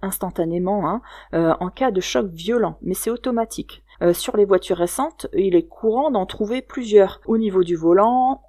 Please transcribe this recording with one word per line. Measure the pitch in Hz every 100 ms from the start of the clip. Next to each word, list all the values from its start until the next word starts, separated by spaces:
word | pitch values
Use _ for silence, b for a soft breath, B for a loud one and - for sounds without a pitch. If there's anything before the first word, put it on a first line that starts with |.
instantanément, | 190 - 185 180 165 170 180 208 160
hein, | 220 - B B
euh, | 160 165 -
en | 180
cas | - 262
de | 190
choc | 180 254 202
violent, | 165 180 240 185 156
mais | -
c'est | 180 -
automatique. | 240 262 233 226 - - - _ b
Euh, | 175
sur | 175 - 214
les | 202
voitures | 190 - 170
récentes, | 175 - 294 - -
il | 196 196 175
est | 165
courant | - 220 226 302
d'en | 233 185
trouver | - 208 254
plusieurs, | - - 233 208 190 - -
au | 226
niveau | 214 185 170
du | 170
volant, | 165 185 220 247 254 269